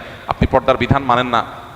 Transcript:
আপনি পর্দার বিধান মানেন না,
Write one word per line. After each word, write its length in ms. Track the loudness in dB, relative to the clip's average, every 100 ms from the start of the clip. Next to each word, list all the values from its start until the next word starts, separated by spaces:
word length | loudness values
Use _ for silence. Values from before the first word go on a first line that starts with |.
| -6 -12 -8
আপনি 200 | -2 2
পর্দার 260 | 2 2 2
বিধান 260 | 2 0
মানেন 240 | 2 2 2
না, 180 | 0 -2 -10 -16